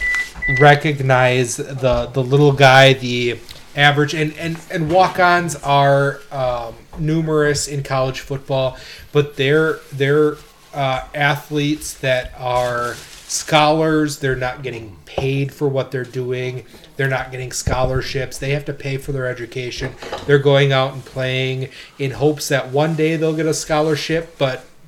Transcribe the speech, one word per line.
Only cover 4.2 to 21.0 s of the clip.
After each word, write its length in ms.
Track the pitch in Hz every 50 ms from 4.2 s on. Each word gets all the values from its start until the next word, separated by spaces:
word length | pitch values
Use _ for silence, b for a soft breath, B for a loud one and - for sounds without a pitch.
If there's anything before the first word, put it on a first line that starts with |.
| 156 151 -
and, 240 | - 165 165 165 - - -
and 200 | 185 175 151 151
walk-ons 640 | 175 185 185 - - 185 180 175 175 175 175 160 143 143
are, 580 | - 143 143 139 139 139 139 139 139 139 139 - - -
um, 420 | 143 135 127 127 123 120 117 113 113 - - - - 175
numerous 720 | 151 151 160 165 160 156 156 151 147 147 143 143 - 143
in 140 | 147 139
college 380 | 135 - 135 131 131 131 131 -
football, 560 | - - 139 135 - - 135 131 131 127 - B B B B B B B
but 240 | - 147 143 143 -
they're, 420 | 139 131 139 151 156 160 156 143 - - -
they're, 440 | 139 131 135 139 147 151 151 151 147 - - - - _ - - -
uh, 300 | 143 135 131 127 127 - - -
athletes 800 | 147 143 143 143 143 - - 151 147 143 147 151 147 - - -
that 380 | - 139 131 127 127 120 - - 131
are 560 | 127 123 123 123 123 123 120 120 120 120 110
scholars. 1200 | - - - - - - - - - - - 160 151 151 151 160 160 160 160 156 156 151 143 143 -
They're 180 | 143 131 127
not 260 | 127 127 127 127 143
getting 340 | 135 123 117 113 113 101 90 78 -
paid 480 | - - - 135 135 139 139 139 135
for 160 | - - 147 139
what 220 | 135 135 120 -
they're 140 | 139 127 123
doing. 600 | 120 - 131 127 123 127 127 127 127 127 123 - b b b b b b
They're 120 | - 135 135
not 220 | 131 123 131 131
getting 180 | 131 127 127 123
scholarships. 840 | - - - - 127 127 131 131 131 131 123 - - 135 127 - - -
They 120 | 139 135
have 140 | 139 147 -
to 60 | 151
pay 240 | 139 - - 135 135 131
for 140 | - 147
their 140 | 135 131 127
education. 680 | 127 123 120 117 110 - 131 123 120 - - 131 127 - B B B B B -
They're 120 | 143 143 139
going 340 | 135 143 139 139 143 139
out 200 | 135 131 131 143 139
and 100 | 131